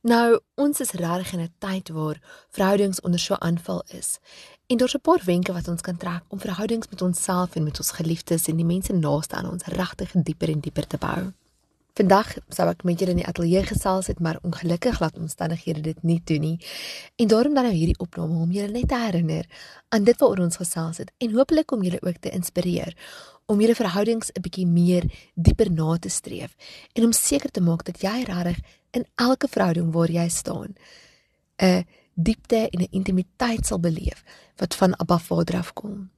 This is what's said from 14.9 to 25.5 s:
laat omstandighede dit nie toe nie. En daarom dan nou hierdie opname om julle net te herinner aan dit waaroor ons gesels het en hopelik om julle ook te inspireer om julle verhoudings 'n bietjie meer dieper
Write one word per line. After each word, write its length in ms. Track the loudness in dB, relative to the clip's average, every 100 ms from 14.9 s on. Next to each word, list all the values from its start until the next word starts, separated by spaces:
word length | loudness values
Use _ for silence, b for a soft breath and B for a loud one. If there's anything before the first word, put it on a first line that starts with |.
| 0
laat 180 | -2 -4
omstandighede 640 | -10 -4 -4 -4 -4 -4
dit 220 | -4 -2
nie 180 | 0 0
toe 140 | 2 0
nie. 200 | 0 -4 B B B B B 0
En 120 | 4
daarom 260 | 6 4
dan 100 | 4
nou 100 | 2
hierdie 240 | 2 2 0
opname 360 | -2 -6 -2
om 160 | 0 0
julle 220 | -2 -4
net 160 | -2 -2
te 100 | 0
herinner 480 | 0 0 0 -2 -6 B B B _
aan 160 | 4
dit 140 | 6 6
waaroor 260 | 4 4
ons 120 | 0 -2
gesels 400 | -6 -4 -6 -6
het 160 | -12 _
en 140 | 0
hopelik 380 | 2 4 2 2
om 120 | -2
julle 200 | 0 -2
ook 140 | -4 -6
te 100 | -6
inspireer 680 | -6 -4 -2 -2 -2 -4 -12 B B B B -2
om 140 | 4
julle 140 | 4
verhoudings 560 | 4 0 0 0 0 -4
'n 80 | -8
bietjie 260 | -8 -2 2
meer 380 | 4 4 4 0 B B
dieper 360 | 0 0